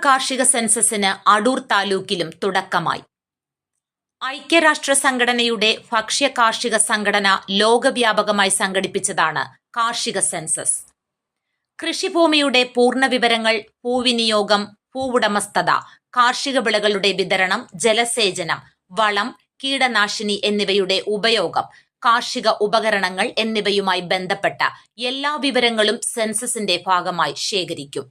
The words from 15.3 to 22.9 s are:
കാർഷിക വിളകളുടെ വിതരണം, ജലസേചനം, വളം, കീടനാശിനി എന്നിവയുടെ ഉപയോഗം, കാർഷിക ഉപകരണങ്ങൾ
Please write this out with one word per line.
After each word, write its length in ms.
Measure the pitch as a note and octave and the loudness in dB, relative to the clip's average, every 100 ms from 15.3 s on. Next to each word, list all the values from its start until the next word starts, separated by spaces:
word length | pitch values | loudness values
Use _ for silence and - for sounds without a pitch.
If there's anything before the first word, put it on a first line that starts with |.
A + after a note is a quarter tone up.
| G#3 - F#3 E3 D3 - - _ - | 0 -2 -2 2 0 -2 -20 _ 0
കാർഷിക 420 | A#3+ B3 C#4+ C4+ A3+ | 2 2 -2 0 0
വിളകളുടെ 460 | G#3+ G#3 G3+ G3 F#3 | 2 2 2 0 0
വിതരണം, 420 | F3+ F#3+ F#3 G3+ B3+ E3+ | 0 2 2 0 -6 -2
ജലസേചനം, 760 | A3+ A3 A#3+ B3 G#3 E3+ E3 D3 - _ _ F#3 | 0 2 0 0 0 0 -4 -6 -8 _ _ -2
വളം, 320 | G#3+ G3+ A3 - _ _ | 0 0 -4 -8 _ _
കീടനാശിനി 720 | C4+ C4+ B3+ A3 G3+ - G#3 G3+ G#3 | -4 0 0 2 0 -2 -4 -2 0
എന്നിവയുടെ 480 | G#3 F#3+ G3 F#3 F#3+ F#3 G#3 | 0 0 2 2 0 -2 -2
ഉപയോഗം, 520 | A3 A3+ E3+ - - - _ - B3 | 0 0 0 -2 -6 -10 _ -4 0
കാർഷിക 420 | A#3 A#3+ B3+ G#3 - G#3 | 2 0 -4 0 0 2
ഉപകരണങ്ങൾ 640 | A3 G#3+ | 0 2